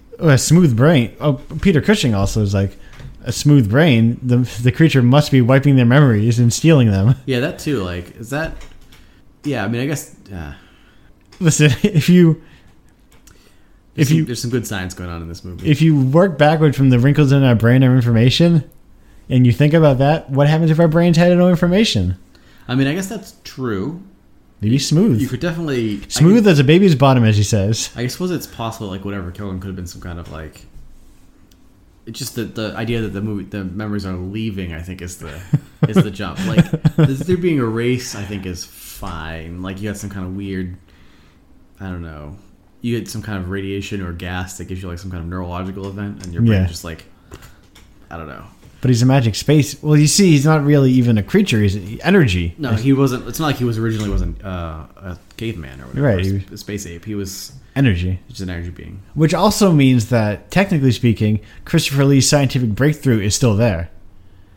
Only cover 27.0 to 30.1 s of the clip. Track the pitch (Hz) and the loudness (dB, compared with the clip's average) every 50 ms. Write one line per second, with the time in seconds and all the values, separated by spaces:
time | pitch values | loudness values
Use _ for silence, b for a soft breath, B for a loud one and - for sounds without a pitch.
27 | 143 139 131 123 117 110 107 104 104 - - 104 95 104 113 - - - - 120 | 4 4 4 4 4 4 4 2 2 0 0 0 0 0 -2 -4 -6 -10 -8 -8
28 | 120 123 - - 180 180 180 143 - - - - 117 113 110 - 113 98 90 98 | -8 -8 -6 -6 -6 -4 -4 -6 -8 -10 -12 -10 -10 -10 -10 -10 -10 -10 -10 -10
29 | 95 101 101 101 90 87 87 - 104 101 92 92 92 98 92 92 90 85 - - | -8 -8 -8 -8 -10 -10 -12 -12 -10 -10 -10 -10 -10 -10 -12 -12 -12 -14 -14 -14
30 | - 90 | -14 -14